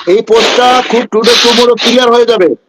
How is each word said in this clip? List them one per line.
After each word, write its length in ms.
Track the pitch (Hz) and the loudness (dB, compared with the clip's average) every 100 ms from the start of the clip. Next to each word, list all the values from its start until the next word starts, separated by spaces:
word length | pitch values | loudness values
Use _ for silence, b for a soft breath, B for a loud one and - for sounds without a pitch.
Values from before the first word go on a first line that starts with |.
| 175 | -2
এই 140 | 202 | -2
পোস্টটা 600 | 226 220 - 247 247 254 - | 0 0 0 0 0 0 0
খুব 120 | 233 | -4
today 460 | - 214 233 233 240 | -2 -2 0 0 0
tomorrow 280 | 233 240 220 | 0 0 0
ক্লিয়ার 360 | 233 247 247 | 0 0 2
হয়ে 140 | 240 233 | 0 0
যাবে। 220 | 220 165 - | 0 0 -2